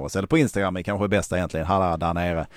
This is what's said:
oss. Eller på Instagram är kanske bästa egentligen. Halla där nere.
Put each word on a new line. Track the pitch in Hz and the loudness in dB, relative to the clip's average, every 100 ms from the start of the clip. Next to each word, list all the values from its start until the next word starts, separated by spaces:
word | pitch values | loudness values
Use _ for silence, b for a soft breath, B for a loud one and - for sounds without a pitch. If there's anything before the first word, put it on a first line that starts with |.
oss. | 71 98 | -4 -4
Eller | 98 | 2
på | 160 | 2
Instagram | 139 101 95 92 | 4 2 0 -2
är | |
kanske | 90 101 104 | -4 0 2
bästa | 101 - 90 | 0 0 -2
egentligen. | 85 82 80 | -2 -4 0
Halla | 95 92 82 | 2 2 0
där | 85 | 0
nere. | 85 87 82 78 | 0 -2 -2 -6